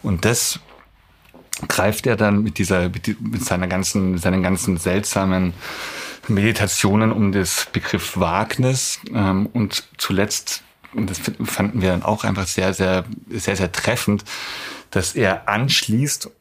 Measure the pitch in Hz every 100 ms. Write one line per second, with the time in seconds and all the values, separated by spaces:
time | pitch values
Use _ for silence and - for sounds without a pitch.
0 | - 90 104 123 - - - - - _
1 | _ _ _ - - - - - 98 110
2 | 127 110 107 104 107 - 90 92 90 95
3 | - 107 113 113 - 90 90 90 95 104
4 | 92 90 90 92 90 92 - 90 90 92
5 | 101 - 95 92 92 87 - - - -
6 | - - - 101 104 - 101 - 104 104
7 | 110 110 101 98 90 - - - - 98
8 | - - 87 90 110 - 127 131 - -
9 | - 123 98 95 104 123 101 - - -
10 | - 95 104 - - - - _ - -
11 | 98 95 - - - - 101 113 92 90
12 | 92 107 110 98 92 - 95 95 95 92
13 | 90 110 - - - 95 92 - - 120
14 | - 101 - - - - - - - -
15 | 90 - 104 95 - 104 135 - - 110
16 | 143 - - _